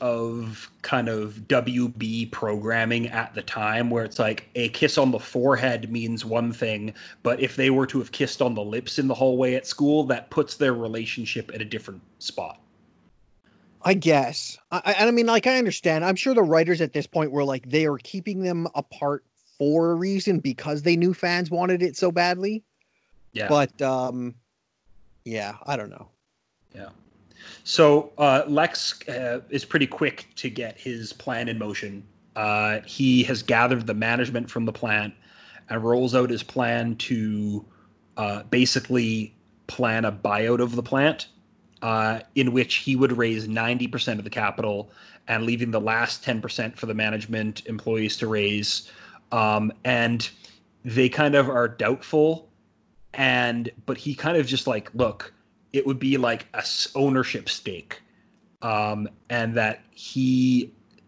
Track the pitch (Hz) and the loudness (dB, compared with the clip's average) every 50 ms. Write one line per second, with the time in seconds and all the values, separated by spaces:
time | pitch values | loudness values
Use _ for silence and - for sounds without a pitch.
0 | 131 123 117 113 117 117 117 120 113 113 107 - - - _ _ - - 139 127 | -2 -2 -2 -2 -2 -4 -4 -6 -8 -8 -10 -12 -16 -20 _ _ -6 -2 0 0
1 | 117 117 113 107 107 107 107 110 107 - 139 123 117 123 123 123 123 117 120 110 | 0 0 -2 -4 -4 -6 -8 -12 -2 2 2 2 2 2 0 0 -2 -2 -2 -4
2 | 110 110 113 117 113 113 - - - 107 107 107 104 113 113 113 113 113 117 117 | -4 -4 -2 -4 -4 -6 -6 -6 -4 -2 -2 -2 -2 -2 0 0 2 2 0 0
3 | 117 117 - 113 113 - - 104 - - - 113 107 107 110 117 120 120 120 117 | -2 -2 -4 -4 -6 -6 -8 -10 -10 -8 -6 -4 -2 -2 0 0 0 0 0 -2
4 | 113 107 - - 110 107 110 - - _ - 123 120 113 117 - 160 139 - 143 | -2 -4 -2 0 0 0 0 -4 -8 _ -6 -4 -4 -2 0 2 2 2 4 4
5 | 135 131 123 107 - - - 127 123 139 135 113 127 127 120 110 113 110 117 117 | 4 4 2 0 -4 -4 -4 0 4 4 4 4 2 0 0 -2 -4 -4 -4 -4
6 | 113 113 117 107 113 110 110 120 120 117 113 - 123 110 107 104 107 107 107 - | -4 -4 -4 -6 -4 -2 -2 0 0 0 -2 -2 -2 -2 -2 -4 -6 -8 -10 -12
7 | - - - _ - 120 123 127 135 123 - - 131 135 131 135 131 131 - 135 | -18 -20 -18 _ 0 0 0 2 0 -2 0 2 2 4 4 4 2 0 0 -4
8 | 117 - - - 143 123 - - 139 123 117 107 104 104 107 120 120 - - 151 | -4 -4 -4 -4 -4 -4 0 0 0 0 0 -2 -6 -4 -6 -6 -6 -6 -4 -2
9 | 135 135 123 117 131 131 127 127 131 127 127 127 - - - - 143 143 147 156 | 0 0 0 2 2 2 4 4 2 2 0 -2 -4 -6 -4 0 2 4 4 4
10 | 147 131 131 123 - - - 160 143 - - - 147 131 123 117 113 113 113 113 | 2 2 -2 -4 -4 -4 -2 -2 -2 -2 0 0 2 2 2 0 -2 -4 -4 -6
11 | 113 107 - 123 113 - - 117 - - - 107 110 107 113 107 - - 98 90 | -6 -6 -6 -6 -6 -6 -6 -8 -8 -8 -8 -10 -8 -6 -8 -10 -10 -10 -18 -18
12 | - _ _ _ - - - - 87 78 - - _ _ _ _ _ _ _ _ | -20 _ _ _ -12 -10 -8 -8 -8 -8 -10 -16 _ _ _ _ _ _ _ _
13 | _ _ _ _ _ _ _ _ _ _ _ _ _ _ _ _ - 180 196 190 | _ _ _ _ _ _ _ _ _ _ _ _ _ _ _ _ 2 2 2 4
14 | 147 160 151 143 131 123 160 - - - - - _ - - 180 - 202 202 190 | 6 4 4 4 4 0 -4 -8 -10 -10 -14 -16 _ -6 -6 -4 0 0 2 4
15 | 214 233 233 233 233 233 226 220 - 254 262 254 240 196 - - - 170 156 156 | 4 4 6 4 4 4 4 4 4 4 2 2 2 0 -2 0 0 2 2 2
16 | 170 190 190 180 - 269 262 233 190 156 160 160 165 170 180 165 165 135 - 147 | 2 0 0 0 2 2 4 4 4 6 6 4 6 4 2 0 0 -2 0 -4
17 | 135 - - 170 156 143 135 147 143 139 135 127 117 127 135 156 156 151 143 120 | -4 -2 -2 0 0 0 0 0 0 0 -2 -4 -6 0 2 2 2 2 0 -2
18 | - - - 190 170 214 196 185 190 180 175 170 165 165 - 139 - _ - - | -6 -10 -10 -8 -6 -6 -4 -2 -2 -2 -2 -2 -4 -4 -4 -6 -8 _ -8 -4
19 | 147 143 143 143 _ _ _ _ _ _ _ - 143 147 151 165 165 170 170 165 | -2 -2 -2 -4 _ _ _ _ _ _ _ -2 0 2 4 4 4 4 2 0
20 | 180 196 196 190 - 202 185 160 - 139 123 - - 151 147 147 147 175 170 165 | 0 0 -2 0 0 2 0 2 0 -2 -4 -4 -4 -6 -4 0 2 2 4 4
21 | 175 185 180 - - 175 175 180 180 151 175 170 180 185 185 175 180 170 - - | 4 2 2 0 0 0 0 0 0 -2 -2 -2 0 0 2 2 0 -2 -2 0
22 | 190 180 165 175 175 180 180 180 190 202 220 220 _ _ _ _ _ _ _ _ | 0 0 2 2 2 2 0 -2 -2 -4 -4 -6 _ _ _ _ _ _ _ _
23 | _ _ _ _ _ - - 110 104 101 147 147 139 131 _ - 143 131 131 127 | _ _ _ _ _ -14 -8 -6 0 2 4 4 4 2 _ -2 -2 0 0 0
24 | 127 127 123 127 123 123 120 - _ _ _ _ _ _ _ _ _ _ - - | -2 -4 -4 -6 -8 -8 -10 -14 _ _ _ _ _ _ _ _ _ _ -20 -20
25 | - _ _ _ - 113 113 107 101 101 110 113 - 143 143 120 104 101 - - | -20 _ _ _ -12 -8 -6 -6 -6 -6 -8 -12 -8 -6 -6 -6 -6 -8 -14 -18
26 | 110 - _ _ _ _ _ _ _ _ _ _ _ _ _ 98 98 98 - _ | -20 -20 _ _ _ _ _ _ _ _ _ _ _ _ _ -18 -18 -18 -20 _
27 | _ _ _ _ _ _ _ - - - - - - - - - 160 147 147 151 | _ _ _ _ _ _ _ -20 -20 -20 -20 -16 -8 -4 4 6 8 8 8 6
28 | 147 - - - 147 139 131 139 147 147 143 151 165 170 - - - - - - | 4 0 -2 2 4 6 6 4 4 2 2 2 2 0 0 -4 -6 -6 -8 -10
29 | - - 131 127 127 120 120 131 127 - 143 135 - - - 156 139 123 - - | -10 -10 -8 -6 -4 -4 -6 -6 -8 -4 -6 -6 -6 0 0 0 0 0 0 -2
30 | 156 139 - - - _ - - - 127 107 120 120 110 - - - 127 120 117 | -2 -2 -2 -6 -18 _ -16 -10 -10 -8 -8 -6 -8 -10 -10 -12 -10 -10 -10 -8
31 | 113 104 - - - 139 123 117 120 117 113 110 107 107 98 - - 101 98 101 | -10 -12 -14 -12 -8 -6 -6 -4 -4 -4 -6 -6 -6 -6 -8 -8 -8 -10 -12 -14
32 | - - _ _ _ _ - 110 107 107 104 104 107 107 107 107 - - - - | -18 -20 _ _ _ _ -6 -4 -2 0 0 0 0 0 -2 -2 -6 -10 -4 0
33 | 135 131 127 127 120 - 131 110 - - 120 113 120 123 131 120 113 113 107 107 | 4 6 6 6 4 4 0 -4 0 2 4 4 4 4 2 0 -2 -4 -2 -2
34 | 110 113 117 123 123 123 120 117 120 - - 120 113 113 110 - 120 110 104 107 | 0 0 0 0 0 -2 -2 -6 -6 -4 -4 -4 -2 -2 -4 -4 -4 -2 -2 -2
35 | 104 104 - _ _ _ - - - - - - _ - 113 113 110 117 120 123 | -2 -4 -10 _ _ _ -20 -20 -20 -20 -20 -20 _ -6 -6 -2 2 2 2 4
36 | 127 123 120 127 123 120 117 101 - - - 131 120 117 117 117 117 117 113 117 | 2 4 4 2 2 2 0 -4 -6 -6 -2 -2 0 0 0 0 0 -2 -4 -4
37 | - - 127 113 110 107 107 107 104 104 104 104 104 - _ _ _ _ _ _ | -4 -2 -2 -2 0 -2 -2 -2 -2 -2 -4 -4 -8 -10 _ _ _ _ _ _
38 | _ _ - - 107 104 101 107 - - - 123 127 - - 131 - - 127 123 | _ _ -8 -4 -4 -4 -4 -6 -6 -2 2 4 4 4 2 -2 -2 0 0 0
39 | 117 113 113 110 107 107 _ _ _ _ _ _ _ - - - 123 113 110 113 | 2 0 0 -2 -4 -6 _ _ _ _ _ _ _ -16 -4 -2 0 0 2 0
40 | 113 107 101 101 104 101 104 104 110 117 120 120 123 120 117 120 120 - 135 135 | 0 -2 -2 -2 -2 -2 0 0 2 2 2 2 2 0 -2 -4 -4 0 2 4
41 | 139 156 165 - - - _ _ _ _ _ _ _ _ _ - - 113 113 110 | 4 4 2 0 -8 -16 _ _ _ _ _ _ _ _ _ -8 -4 -2 0 2
42 | 110 110 113 113 - _ - 139 131 127 120 127 123 - - - - 139 135 127 | 2 0 0 -4 -8 _ 0 0 2 2 2 2 0 2 -2 -4 0 0 2 4
43 | 135 127 123 117 117 113 113 107 110 107 110 113 113 117 123 123 123 117 117 113 | 4 2 4 2 0 0 0 -2 -4 -4 -4 -2 0 0 0 -2 -2 -4 -4 -4
44 | - 127 113 107 104 110 - 117 107 101 - - 113 107 101 101 104 - - - | -4 -4 -4 -4 -6 -6 -6 -2 -2 -2 -2 -2 -4 -2 -2 -4 -6 -10 -16 -20
45 | - - - - _ - 113 110 113 117 120 117 120 117 110 110 104 110 110 113 | -20 -20 -20 -20 _ -4 -2 -2 0 0 -2 -2 -2 -2 -2 -2 0 0 0 0
46 | 120 - - - - 135 120 110 107 117 - - 113 110 - - - 110 107 107 | 0 -2 -4 -6 -4 -4 -2 -2 -4 -6 -6 -4 -6 -6 -6 -8 -8 -6 -2 -2
47 | 110 107 110 107 107 110 113 110 107 107 107 - - - 110 104 - 113 113 110 | -2 -2 -2 -4 -6 -4 -4 -4 -4 -4 -6 -8 -10 -10 -10 -8 -4 -2 -2 0
48 | 107 104 - - 120 110 110 104 101 101 104 104 104 - - - - - - - | 0 -2 -2 -2 -2 -2 0 0 0 0 0 0 -2 -2 -4 -4 -6 -10 -20 -20
49 | - - - - _ - - 113 107 107 107 107 107 107 - - - 127 123 120 | -20 -20 -20 -20 _ -4 0 2 2 2 2 2 0 -2 -4 -4 -2 0 2 2
50 | 117 117 120 113 - - - - - - - _ _ _ _ _ - 123 113 127 | 2 2 0 -2 -4 -6 -10 -16 -20 -20 -20 _ _ _ _ _ -10 -4 2 4
51 | 127 127 - 156 151 147 143 143 131 131 131 120 120 113 117 - 107 110 131 131 | 4 4 4 4 2 6 6 4 4 4 2 2 2 0 0 -2 0 0 0 -2
52 | - - - 151 151 160 160 165 - - _ _ _ _ _ _ _ _ _ _ | -4 -2 2 4 4 4 2 -2 -6 -18 _ _ _ _ _ _ _ _ _ _
53 | - - - 135 135 131 127 123 123 120 120 120 117 117 - - - - 127 - | -20 -14 -4 0 2 2 2 2 2 0 -2 -2 -4 -6 -10 -12 -8 -8 -8 -6
54 | - 147 131 - - 156 175 165 135 120 135 127 - 139 117 107 - - - 120 | -6 -8 -8 -4 -2 0 2 2 2 2 -2 -2 -2 -2 -4 -4 -4 -8 -2 0
55 | 127 110 101 - - - _ _ _ _ _ _ _ _ - 139 131 135 135 127 | 0 0 0 -6 -14 -18 _ _ _ _ _ _ _ _ -2 0 0 0 -2 0
56 | 135 135 139 135 123 117 117 110 - - - 107 - - - - - - - 139 | 0 0 2 2 2 0 0 -2 -6 -10 -10 -8 -6 -6 -4 -4 -4 -4 0 2
57 | 139 139 131 131 123 - - 107 87 - - - - 110 92 82 - - - - | 2 4 4 2 2 0 -4 -6 -6 -6 -8 -6 -6 -10 -10 -10 -12 -14 -18 -18
58 | _ _ _ _ _ _ _ _ _ _ _ _ - 117 107 107 107 107 107 104 | _ _ _ _ _ _ _ _ _ _ _ _ -4 -2 0 0 0 0 -2 -2
59 | 104 - - _ _ - 120 120 113 113 117 117 110 107 - - - _ _ - | -4 -6 -8 _ _ -6 -4 -2 -2 0 0 0 0 0 -2 -4 -12 _ _ -18
60 | - - - 127 131 127 127 127 127 127 127 123 123 - - _ _ _ _ _ | -16 -6 -2 0 2 4 4 4 4 4 4 4 2 0 -10 _ _ _ _ _
61 | _ | _